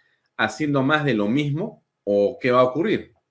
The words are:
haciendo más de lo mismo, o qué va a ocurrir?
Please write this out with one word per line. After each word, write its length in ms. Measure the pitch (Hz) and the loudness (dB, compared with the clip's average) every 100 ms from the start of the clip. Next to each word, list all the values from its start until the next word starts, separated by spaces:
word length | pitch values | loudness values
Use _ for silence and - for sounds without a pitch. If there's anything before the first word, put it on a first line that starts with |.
| _ _ _ - | _ _ _ -4
haciendo 480 | 110 - 151 139 | -4 -2 -2 0
más 220 | 131 151 143 | 0 0 0
de 80 | |
lo 160 | 110 101 | 0 0
mismo, 520 | 135 147 147 226 - _ _ | 0 -2 -4 -6 -12 _ _
o 340 | - 101 101 - | -2 2 2 0
qué 100 | 127 | 2
va 100 | 123 | 4
a 20 | |
ocurrir? 500 | 127 147 208 123 - _ _ | 2 0 -2 -4 -6 _ _